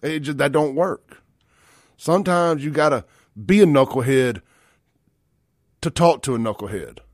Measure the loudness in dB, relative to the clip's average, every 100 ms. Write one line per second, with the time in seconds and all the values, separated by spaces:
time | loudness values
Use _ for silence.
0 | -6 -6 -6 -2 0 2 0 0 -4 -4
1 | _ -20 _ _ _ _ _ _ _ _
2 | -2 -2 0 0 0 -2 -4 0 0 0
3 | -6 _ _ -18 2 6 6 6 2 0
4 | 0 2 0 -4 _ _ _ _ _ _
5 | _ _ _ _ _ _ _ _ -8 0
6 | 2 2 -2 -4 -4 -6 -8 -10 -12 -16
7 | _